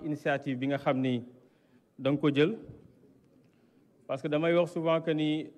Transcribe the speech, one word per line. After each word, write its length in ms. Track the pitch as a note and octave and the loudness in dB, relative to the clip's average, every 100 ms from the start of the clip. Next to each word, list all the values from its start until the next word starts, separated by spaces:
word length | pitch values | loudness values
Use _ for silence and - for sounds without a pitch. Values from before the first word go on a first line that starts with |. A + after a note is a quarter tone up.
| D#3+ | -6
initiative 520 | D3 D#3 C#3 C#3+ B2 | -4 -2 -2 -2 -4
bi 80 | C3+ | -2
nga 100 | C3+ | 0
xam 200 | D3+ C3 | 0 2
ni 220 | C3 B2 A#2 - - _ _ _ _ - | 2 0 -4 -16 -20 _ _ _ _ -4
da 120 | C3+ | 0
nga 80 | C#3+ | 2
ko 80 | D3+ | 2
jël. 240 | C#3 E3 A3 - - - - - _ _ _ _ _ _ _ _ _ - | 4 2 0 -12 -20 -20 -20 -20 _ _ _ _ _ _ _ _ _ -8
Parce 140 | C3+ | -6
que 60 | D#3 | -2
damay 260 | D3+ E3 | 0 4
wax 180 | E3+ E3 | 4 2
souvent 300 | F3 E3 D#3+ | 0 0 2
que 100 | E3 | 2
ni, 360 | D#3 D#3 D#3 - | 0 0 -2 -6